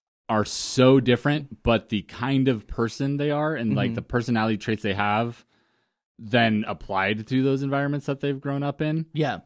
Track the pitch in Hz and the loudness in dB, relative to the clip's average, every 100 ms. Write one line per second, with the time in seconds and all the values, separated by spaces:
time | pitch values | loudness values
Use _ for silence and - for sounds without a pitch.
0 | _ _ - 113 104 - - - 127 135 | _ _ -2 0 0 -4 -4 4 6 6
1 | 120 120 143 147 139 - - 113 - 107 | 4 2 2 -2 -4 -4 0 0 0 -4
2 | - - 123 139 135 117 - - 117 - | -4 -6 0 2 2 0 -4 -4 -4 -2
3 | 139 143 147 147 147 156 117 135 127 113 | -4 -2 -2 0 -2 -2 -2 0 0 -4
4 | - 123 113 113 110 107 - 107 104 98 | -4 -4 0 0 0 0 -2 -4 -2 -2
5 | 104 104 120 117 _ _ _ _ _ _ | 0 0 -2 -6 _ _ _ _ _ _
6 | _ - 113 120 117 107 107 101 - 98 | _ -20 -2 2 4 2 0 -6 -4 -2
7 | 95 107 110 131 135 135 139 139 143 143 | 0 -2 -2 0 2 0 0 -2 -2 -2
8 | 139 139 143 135 139 139 143 143 156 156 | -4 -4 -4 -4 -4 -4 -4 -4 -2 -2
9 | 160 147 147 90 | -4 -2 -2 -4